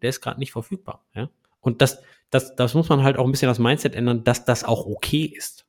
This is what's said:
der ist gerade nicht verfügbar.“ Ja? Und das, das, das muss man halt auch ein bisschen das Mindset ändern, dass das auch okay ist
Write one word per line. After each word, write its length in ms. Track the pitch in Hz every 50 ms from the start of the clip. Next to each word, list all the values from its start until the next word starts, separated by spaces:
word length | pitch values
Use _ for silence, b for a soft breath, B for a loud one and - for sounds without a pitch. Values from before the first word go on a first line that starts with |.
der 80 | - 123
ist 120 | 131 -
gerade 180 | - 120 - 123
nicht 120 | 135 -
verfügbar.“ 540 | - 120 113 - 196 185 - - - - _ _ _
Ja? 160 | 101 117 160 - _ _ _ _ _
Und 240 | - 127 117 - 143
das, 180 | 127 - b b b b b b _
das, 240 | - 131 - - -
das 180 | - 123 117 -
muss 160 | 156 160 -
man 140 | 156 139 135
halt 140 | 135 131
auch 80 | - 127
ein 60 | 127
bisschen 180 | 135 - - 127
das 100 | 120 110
Mindset 340 | 117 117 143 147 - 123 -
ändern, 300 | - 120 120 120 117 117
dass 220 | 120 120 - -
das 180 | - 123 - -
auch 240 | - 117 107 -
okay 380 | 98 107 - - - 147 151 160
ist 420 | - - - - - - - _